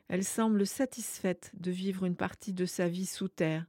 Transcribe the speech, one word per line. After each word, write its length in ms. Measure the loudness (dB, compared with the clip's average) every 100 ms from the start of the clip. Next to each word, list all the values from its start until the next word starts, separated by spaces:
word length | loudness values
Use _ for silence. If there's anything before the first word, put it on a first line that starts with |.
| -2
elle 160 | -2 0
semble 420 | 2 4 4 2
satisfaite 840 | 2 -2 -2 -10 -2 -2 -2 -6
de 180 | -8 -4
vivre 320 | -2 -2 0
une 140 | 0 0
partie 340 | -2 -4 -6
de 140 | -2 0
sa 240 | 2 0
vie 160 | 2 -4
sous 240 | -2 -4
terre, 360 | 0 2 2